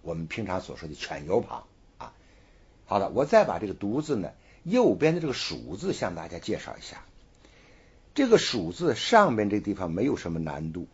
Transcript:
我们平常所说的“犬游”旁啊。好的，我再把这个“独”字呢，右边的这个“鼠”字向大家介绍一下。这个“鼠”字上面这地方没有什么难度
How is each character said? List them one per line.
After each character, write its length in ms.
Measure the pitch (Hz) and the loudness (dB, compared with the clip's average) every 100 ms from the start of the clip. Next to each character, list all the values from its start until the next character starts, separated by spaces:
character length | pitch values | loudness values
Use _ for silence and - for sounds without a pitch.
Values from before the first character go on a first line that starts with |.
我 100 | 80 | -8
们 140 | 82 80 | -8 -6
平 180 | - | -6
常 160 | 95 92 | -4 -4
所 160 | 82 67 | -6 -14
说 120 | 82 | -12
的 60 | 71 | -12
“犬 260 | - 76 | -10 -10
游” 160 | 73 104 | 0 0
旁 280 | - 120 - _ - _ | 0 -12 -14 _ -20 _
啊。 140 | 123 - - - - - - - | -20 -18 -20 -20 -20 -20 -20 -20
好 140 | - 98 | -2 0
的， 100 | 95 | 0
我 140 | 98 | 0
再 200 | 147 220 | 4 4
把 160 | 160 85 | 4 -2
这 80 | 101 | -6
个 40 | 90 | -4
“独” 240 | 101 123 | -2 -2
字 140 | 151 123 | -2 -4
呢， 160 | 76 - - - | -4 -12 -20 -14
右 320 | 165 247 208 101 | 0 4 4 4
边 180 | 156 | 2
的 60 | 170 | 2
这 80 | 160 | -2
个 40 | |
“鼠” 440 | 120 - 69 58 95 | -4 -6 -8 -10 -6
字 140 | 185 | -4
向 240 | - 107 82 | -2 -4 -6
大 100 | 82 | -10
家 140 | 82 | -10
介 180 | - 80 | -6 -6
绍 180 | - - | -6 -14
一 40 | |
下。 240 | - - - - - _ - - - - - - - | -14 -18 -20 -20 -20 _ -20 -20 -20 -20 -20 -20 -6
这 140 | - 269 | 0 6
个 80 | 196 | 6
“鼠” 340 | - 120 82 | 6 -2 -2
字 200 | 87 170 | -2 0
上 380 | 113 - 226 196 | 0 6 8 8
面 160 | 110 104 | 4 2
这 120 | 104 | 2
地 120 | 92 | 0
方 180 | 95 90 | -2 -2
没 140 | 85 | 0
有 120 | 131 117 | 0 0
什 160 | 87 | -2
么 60 | 82 | -4
难 340 | 80 71 80 | -4 -6 -6
度 140 | 85 76 | -8 -12